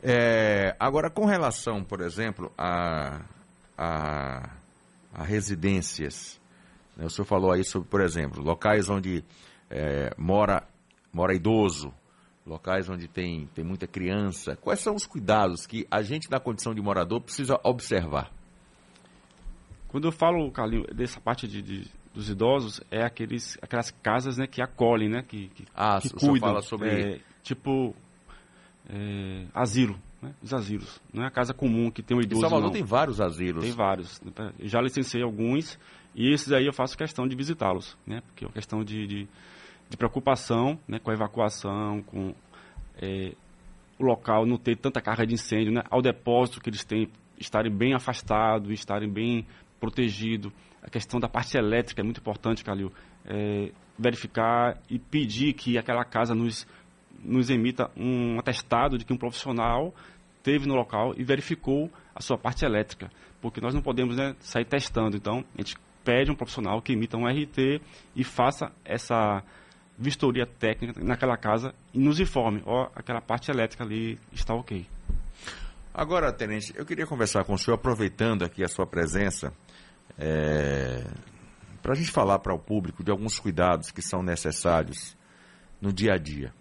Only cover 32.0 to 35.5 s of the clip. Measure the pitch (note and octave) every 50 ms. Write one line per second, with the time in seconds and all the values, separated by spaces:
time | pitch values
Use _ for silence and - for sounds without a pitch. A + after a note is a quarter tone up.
32 | A2 - B2 B2 A#2+ G#2 - - E3 E3 E3 D3+ - - - G#3+ F3+ G2+ G#2 B2+
33 | D3+ D3 A#2 G#2 G#2 F2+ D#2+ D#2 F2+ F2+ F2 D#2+ F#2 A#2 A#2+ A#2 G#2+ G2 F#2+ F#2+
34 | F2 - - - - - F#2+ - A2 G2+ G2+ - - G#2 G#2 A#2 B2 C3 B2 C#3
35 | C3 - - A#2+ B2 A#2+ A2 G#2 A2+ A#2